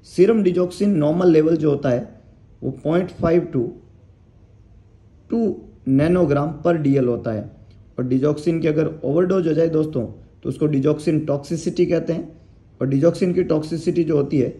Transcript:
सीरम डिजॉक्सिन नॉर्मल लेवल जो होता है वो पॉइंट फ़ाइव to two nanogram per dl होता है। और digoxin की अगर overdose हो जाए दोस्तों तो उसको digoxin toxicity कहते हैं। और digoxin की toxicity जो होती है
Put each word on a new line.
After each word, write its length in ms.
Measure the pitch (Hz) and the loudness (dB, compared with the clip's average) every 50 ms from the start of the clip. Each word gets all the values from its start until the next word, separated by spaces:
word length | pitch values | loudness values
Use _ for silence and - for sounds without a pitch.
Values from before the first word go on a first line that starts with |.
| _ | _
सीरम 380 | - - - 180 208 233 220 196 | -8 2 4 4 4 4 2 2
डिजॉक्सिन 520 | 180 170 180 180 175 - - 202 202 202 | 2 2 0 -2 -2 -2 -2 0 0 2
नॉर्मल 320 | 156 147 151 165 175 185 180 | 2 2 2 2 4 4 6
लेवल 240 | 160 156 156 160 170 | 6 6 4 4 2
जो 140 | 156 156 151 | 2 2 0
होता 200 | 143 139 - 135 | 0 0 0 -2
है 320 | 120 120 - - - - - - - - - - - - - | -2 -2 -4 -10 -18 -20 -20 -20 -20 -20 -20 -20 -20 -10 -8
वो 80 | 135 131 - - | -8 -8 -6 -4
पॉइंट 280 | 147 165 180 190 180 | -2 0 0 -2 -2
फ़ाइव 360 | - - - 165 165 175 - - - | -6 -4 0 2 2 2 0 0 -4
to 60 | 131 113 - - - - - - - - - - _ - - _ - - _ - - - - - - - - - - _ - _ - - - | -4 -4 -4 -8 -14 -20 -20 -20 -20 -20 -20 -20 _ -20 -20 _ -20 -20 _ -20 -20 -20 -20 -20 -20 -20 -20 -20 -20 _ -20 _ -20 -10 -4
two 260 | - 233 226 196 - - - - - - - 131 | -2 -2 -2 -2 -4 -6 -12 -20 -20 -10 -2 0
nanogram 600 | 135 135 151 165 180 180 175 143 143 143 147 160 156 - - | 2 2 4 2 4 2 4 2 2 0 0 -4 -6 -2 0
per 80 | 170 170 | 0 0
dl 300 | 160 147 139 139 139 127 | 2 2 2 2 2 2
होता 260 | 123 120 110 95 117 | 0 -2 -2 -4 -4
है। 200 | 110 104 101 - - - - - - - - - - - | -6 -6 -6 -10 -18 -20 -20 -20 -20 -20 -20 -14 -8 -6
और 80 | 127 | -2
digoxin 520 | 127 131 131 139 147 147 151 - 175 165 165 | 0 0 0 2 0 -2 0 -2 -2 -2 0
की 80 | 165 | 0
अगर 220 | 160 151 151 156 147 - - - | 0 0 0 -2 -2 -4 -6 -4
overdose 440 | 131 143 165 185 180 190 190 170 | -2 0 0 0 2 0 0 0
हो 60 | 165 156 | 0 0
जाए 140 | 156 165 | 0 0
दोस्तों 380 | 165 156 156 156 156 - 127 110 95 - - - - - - - | 2 0 0 -2 -2 -4 -6 -6 -6 -10 -18 -20 -20 -20 -12 -10
तो 60 | - | -10
उसको 180 | 135 - 156 | -4 -2 -2
digoxin 520 | 151 147 139 131 151 147 151 - 175 160 147 - | 0 0 0 0 0 -2 0 -2 -2 -2 0 -2
toxicity 600 | - 143 143 - - 170 156 - 180 - - 180 | -2 -4 -4 -4 -8 -8 -6 -4 -4 0 0 0
कहते 280 | 156 165 165 - - 160 | 0 0 -2 -2 -2 -6
हैं। 180 | - 330 - - - - - - - - - - - | -6 -6 -10 -16 -20 -20 -20 -20 -20 -20 -20 -8 -6
और 60 | 131 | -4
digoxin 460 | 135 135 139 147 170 165 - 196 180 175 | -2 0 4 2 2 2 2 -2 0 0
की 100 | 180 175 | 0 0
toxicity 600 | - 165 156 151 156 170 160 156 175 170 175 165 | 0 -2 -2 -2 -4 -8 -4 -4 -2 0 0 0
जो 140 | 151 160 | 0 0
होती 220 | 143 139 139 165 139 | 0 0 0 0 0
है 140 | 95 87 - | 0 0 -4